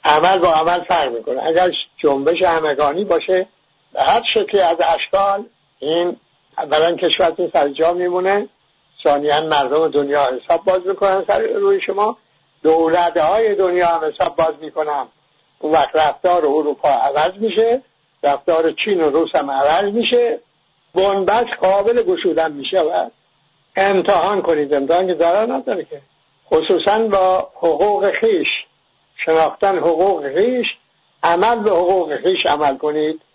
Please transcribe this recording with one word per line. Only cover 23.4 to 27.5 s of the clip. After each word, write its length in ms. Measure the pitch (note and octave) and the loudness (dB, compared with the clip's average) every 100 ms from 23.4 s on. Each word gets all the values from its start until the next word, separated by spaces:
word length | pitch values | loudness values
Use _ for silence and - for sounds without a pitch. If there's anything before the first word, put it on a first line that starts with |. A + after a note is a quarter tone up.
| _ _ _ - | _ _ _ -2
امتحان 680 | G3 G3 F3 F#3+ F3 G3+ | 0 2 2 2 2 -2
کنید، 320 | F3 D#3 C#3+ | 0 -2 0
امتحان 320 | C#3+ C#3+ E3+ F#3 | -2 0 0 0
که 80 | |
ضرر 380 | E3 E3+ F#3+ A3+ | 0 2 2 0
نداره 320 | C4 B3+ G3 | -4 -6 -6
که، 160 | D3+ D3 _ _ _ _ _ | -8 -16 _ _ _ _ _
خصوصاً 480 | D#3 D#3+ F3+ - G#3+ | -2 2 0 2 0
با 520 | A3+ G3 F#3 F#3 - | 2 2 2 0 -2